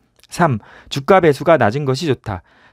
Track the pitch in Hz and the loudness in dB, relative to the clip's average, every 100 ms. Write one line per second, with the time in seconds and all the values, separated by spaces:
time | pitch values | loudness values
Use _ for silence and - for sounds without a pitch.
0 | _ _ _ - 170 107 - - - 143 | _ _ _ -2 -2 -2 -8 -20 -12 -8
1 | 139 190 170 135 147 160 107 131 139 131 | 2 2 4 0 2 2 2 -2 -4 -4
2 | 170 120 - 92 _ _ _ | -2 -4 -6 -12 _ _ _